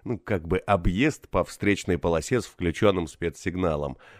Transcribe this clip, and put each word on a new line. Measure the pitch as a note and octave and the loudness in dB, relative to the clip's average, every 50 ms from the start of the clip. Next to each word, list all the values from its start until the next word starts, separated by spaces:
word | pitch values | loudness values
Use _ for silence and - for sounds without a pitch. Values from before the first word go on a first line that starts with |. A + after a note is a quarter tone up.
| - | -8
Ну, | - A#2+ - | -8 -8 -8
как | - - A2 F2+ D#2+ | -4 -4 -4 -4 -2
бы | E2+ F2+ F#2 | -2 -2 -2
объезд | - - G2+ F#2 E2+ F#2 F2 G2 C3+ D#3 C#3 - - - | 2 2 2 2 2 0 0 2 2 0 0 -2 -8 -2
по | - F#2+ E2+ | 0 0 0
встречной | - - - - G2+ G2+ - - - F2+ | 0 -4 0 2 2 2 2 2 0 -2
полосе | D#2+ - F2 E2+ E2 E2 - B2+ A#2+ | 0 2 0 0 0 0 0 -2 -2
с | G2 | -2
включённым | - - - F2+ E2+ D#2+ - A2 G#2 F#2+ F2+ E2+ | -4 -8 -4 -2 -2 0 4 4 4 4 2 0
спецсигналом. | D#2 - - F2 E2+ - - - G2 E2+ F#2 F#2 F2 D#2 D2 D2 C#2 C2 - - - - - | -4 -6 -6 -6 -6 -6 -4 -6 -6 -4 0 0 0 0 0 -2 -4 -6 -10 -14 -20 -20 -8